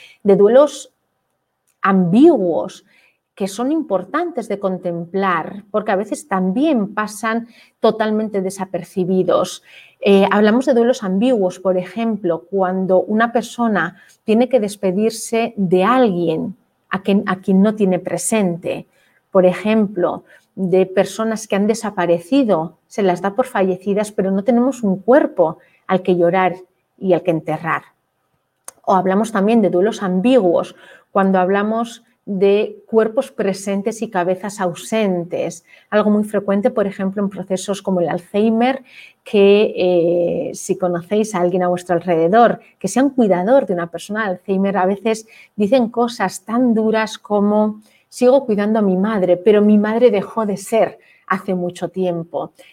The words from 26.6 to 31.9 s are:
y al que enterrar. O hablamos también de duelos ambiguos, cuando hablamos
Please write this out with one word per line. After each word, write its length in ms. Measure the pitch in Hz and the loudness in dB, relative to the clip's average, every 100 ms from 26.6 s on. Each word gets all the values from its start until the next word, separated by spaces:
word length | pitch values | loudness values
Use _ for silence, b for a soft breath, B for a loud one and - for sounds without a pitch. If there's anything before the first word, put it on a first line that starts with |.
| - _ _ _ | -12 _ _ _
y 160 | 190 | 0
al 100 | 165 | 0
que 80 | 175 | 0
enterrar. 520 | 160 156 156 160 143 - _ _ _ _ _ _ _ - - | -4 -4 -6 -4 -6 -6 _ _ _ _ _ _ _ -20 -10
O 120 | - 190 | 0 0
hablamos 360 | 185 190 226 | 2 0 0
también 300 | 214 202 233 | 0 2 2
de 80 | 185 | 2
duelos 340 | 175 208 202 | 2 0 -2
ambiguos, 720 | 196 185 240 262 180 - - B B B B | -2 0 2 4 4 0 -2 B B B B
cuando 260 | 202 190 190 | 0 2 2
hablamos 640 | 180 202 214 226 233 | 2 0 -2 -4 -6